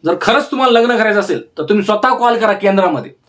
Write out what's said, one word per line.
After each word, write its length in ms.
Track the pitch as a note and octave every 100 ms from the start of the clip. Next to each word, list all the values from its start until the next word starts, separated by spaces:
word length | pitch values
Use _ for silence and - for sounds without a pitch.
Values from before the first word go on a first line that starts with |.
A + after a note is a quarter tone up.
| D#3
जर 100 | F3
खरंच 300 | - C4+ C#4+
तुम्हाला 280 | C4 B3+ A#3
लग्न 180 | A#3 A#3
करायचं 220 | A3 G#3
असेल, 380 | F#3+ F3+ - -
तर 60 |
तुम्ही 220 | D3+ G#3 G3
स्वतः 240 | G#3 B3+
कॉल 280 | B3+ A#3+ A#3
करा 160 | A3
केंद्रामध्ये. 580 | G3 G3 G3 F#3 D3 G#2 -